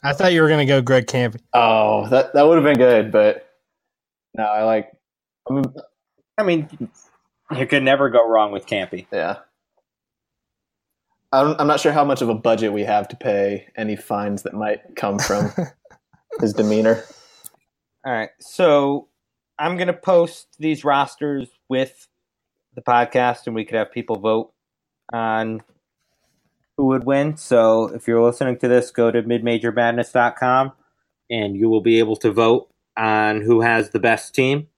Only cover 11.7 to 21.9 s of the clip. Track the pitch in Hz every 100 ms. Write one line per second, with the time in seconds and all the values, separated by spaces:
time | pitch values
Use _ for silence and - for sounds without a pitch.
11.7 | 147 160 147 143 131 117 110 117 110 110
12.7 | 104 104 104 101 - 127 101 101 101 -
13.7 | - 107 104 - 104 104 101 - 104 107
14.7 | 107 _ - 107 101 - 101 101 - 165
15.7 | _ _ _ _ _ _ 453 110 107 107
16.7 | 107 110 113 - - _ _ - _ _
17.7 | _ _ _ 135 117 107 _ - - 175
18.7 | 147 139 143 - _ _ _ _ - 156
19.7 | 175 180 175 - 180 170 - _ _ 156
20.7 | 151 147 139 139 - 151 139 131 _ _
21.7 | 131 131